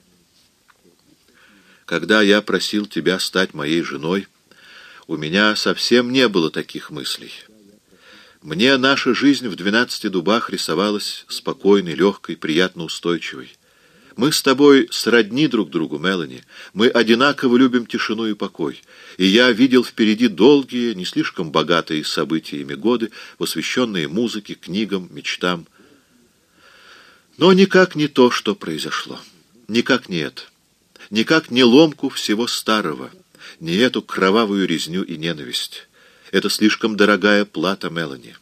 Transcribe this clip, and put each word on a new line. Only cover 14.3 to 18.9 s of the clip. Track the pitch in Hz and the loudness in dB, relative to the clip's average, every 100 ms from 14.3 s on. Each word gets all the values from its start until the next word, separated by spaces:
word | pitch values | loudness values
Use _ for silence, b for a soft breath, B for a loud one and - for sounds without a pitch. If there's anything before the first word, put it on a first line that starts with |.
с | - | 0
тобой | 139 131 147 139 117 | 0 4 6 6 4
сродни | - 110 117 101 127 151 | -4 2 2 2 0 0
друг | 117 78 | 0 -2
другу, | 80 71 71 | -4 -6 -4
Мелани. | 87 95 69 64 - B B | -4 -4 -6 -12 -20 B B
Мы | 92 120 | 0 2
одинаково | 120 113 117 143 135 135 123 | 4 4 4 4 2 2 4
любим | 131 123 110 | 4 2 -2
тишину | 117 - 110 110 | -6 -4 -4 -4
и | |
покой. | 104 98 - 73 - _ | -6 -8 -6 -8 -8 _